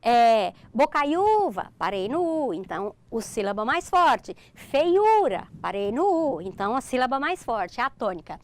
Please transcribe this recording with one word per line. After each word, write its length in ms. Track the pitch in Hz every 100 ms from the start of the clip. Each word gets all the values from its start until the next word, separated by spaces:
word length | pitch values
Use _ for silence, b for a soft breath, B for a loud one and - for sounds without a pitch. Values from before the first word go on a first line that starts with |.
É, 500 | 226 240 233 226 185 - B
bocaiúva, 1000 | 220 302 311 285 330 403 427 381 185 - _
parei 300 | 170 196 190
no 400 | 302 349 320 269
U, 60 |
então 400 | 170 185 165 285 - _
o 100 | 226
sílaba 440 | 214 - 196 202
mais 240 | 214 320 349
forte. 480 | 370 339 226 - - b
Feiura, 920 | - - 277 330 359 427 440 339 180 - -
parei 320 | 175 196 202
no 440 | 233 392 339 320 160
U, 40 |
então 340 | 185 190 202
a 60 | 254
sílaba 380 | - 254 254 269
mais 240 | 294 359
forte, 380 | - 226 180 -
a 80 | 254
tônica. 500 | - 220 180 - 156